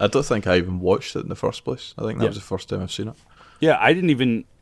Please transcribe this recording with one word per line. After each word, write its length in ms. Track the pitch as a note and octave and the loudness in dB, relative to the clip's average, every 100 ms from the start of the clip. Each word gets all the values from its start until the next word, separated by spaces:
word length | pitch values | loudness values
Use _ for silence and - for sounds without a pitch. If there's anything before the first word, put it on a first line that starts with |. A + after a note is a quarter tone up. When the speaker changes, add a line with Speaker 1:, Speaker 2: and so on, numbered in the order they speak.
Speaker 1:
I 60 | G#2 | 0
don't 180 | C#3 C#3+ | 2 0
think 200 | A2 F#2+ | -2 2
I 120 | F2+ | 2
even 240 | F2+ F#2 | 2 -2
watched 340 | F2+ G#2+ - - | 0 0 -2 -8
it 40 | |
in 80 | - | -8
the 60 | - | -6
first 280 | - - | -6 -6
place. 300 | - C3 - - | -8 -8 -10 -8
I 40 | |
think 180 | A2 A2 | -6 -2
that 60 | A2 | -2
Speaker 2:
Yeah. 40 | |
Speaker 1:
was 80 | G2+ | -4
the 60 | |
first 240 | - F#2+ - | -8 -8 -6
time 140 | G2 | -6
I've 100 | F2+ | -6
seen 160 | - G#2+ | -8 -10
it. 80 | - _ _ - - | -12 _ _ -20 0
Speaker 2:
Yeah, 160 | D#3 C#3+ | 2 4
I 140 | A2+ | 4
didn't 160 | F3 F3+ | 4 2
even, 340 | B2+ B2+ A2+ - _ | 2 2 0 -4 _